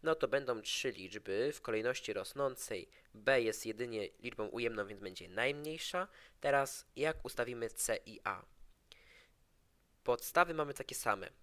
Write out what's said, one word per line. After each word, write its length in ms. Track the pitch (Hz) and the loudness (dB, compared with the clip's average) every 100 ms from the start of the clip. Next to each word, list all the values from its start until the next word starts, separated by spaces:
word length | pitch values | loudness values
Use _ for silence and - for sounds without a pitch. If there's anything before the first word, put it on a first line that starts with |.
No 120 | 160 | 2
to 140 | 160 131 | 2 4
będą 340 | 135 131 117 | 2 2 -2
trzy 280 | 104 - 135 | 0 0 0
liczby 600 | 101 92 107 101 98 135 | -2 -8 -8 -2 2 2
w 80 | 147 | 0
kolejności 520 | - 110 113 127 - | 0 2 2 0 -2
rosnącej. 760 | 101 95 135 139 127 - 101 - - - | -4 -4 0 0 0 -6 -6 -6 -18 -20
B 280 | 110 107 135 | -2 4 6
jest 240 | 113 107 110 | 6 2 -4
jedynie 420 | 113 120 110 98 - | -4 -2 -2 -4 -6
liczbą 280 | 120 113 107 | -10 -4 -4
ujemną, 400 | 113 117 110 101 | 0 -2 0 -4
więc 140 | 101 | -4
będzie 280 | 98 92 87 | -10 -10 -6
najmniejsza. 800 | 92 123 143 151 160 - 185 190 - - - | 0 2 0 -6 -6 -4 -4 -4 -8 -20 -2
Teraz 460 | 147 139 135 - - - | 4 6 4 -2 -12 -2
jak 280 | 151 160 | 0 0
ustawimy 460 | - - 120 120 113 | -6 -2 -2 -2 -6
C 280 | - - 107 - | -2 0 -2 -4
i 140 | 107 | -6
A? 200 | - 95 - - - - _ - - - - _ _ _ _ _ _ _ | -4 -4 -10 -20 -20 -20 _ -20 -20 -20 -20 _ _ _ _ _ _ _
Podstawy 500 | - 120 - - 170 | 0 0 2 4 4
mamy 200 | 160 147 | 4 -2
takie 200 | 131 135 | -2 -8
same. 360 | - - 101 90 - | -2 0 0 -2 -14